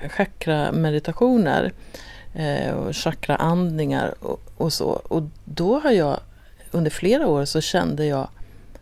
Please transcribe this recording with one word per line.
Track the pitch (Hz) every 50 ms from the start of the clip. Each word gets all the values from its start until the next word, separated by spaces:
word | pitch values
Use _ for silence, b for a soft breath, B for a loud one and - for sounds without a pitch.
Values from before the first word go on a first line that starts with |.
| - 143
chakrameditationer, | - - 147 - - - - 165 156 151 147 - 147 160 160 156 147 151 - - 165 - 240 254 254 240 196 143 131 - - - - B B B B B B B B B B B B
eh, | - 160 147 143 139 139 -
och | - - - - 143
chakraandningar | - - 170 151 - - - 147 - - 160 170 175 180 170 160 156 151 139 139 135 - - - - -
och, | - - - - - - -
och | - 165 -
så. | - - 73
Och | - - - - - 165 156 147 - - -
då | - 147 - 170 185 240 285
har | 302 302
jag, | 240 190 156 143 135 - - - b b b b b b b b
under | b 170 165 151
flera | - - - 185 233 285 330 170
år | 151 139 143
så | 143 - 160
kände | 156 - - 180 175 165 151 147 151
jag | 151 143 135 131 - - b b b b b b b b b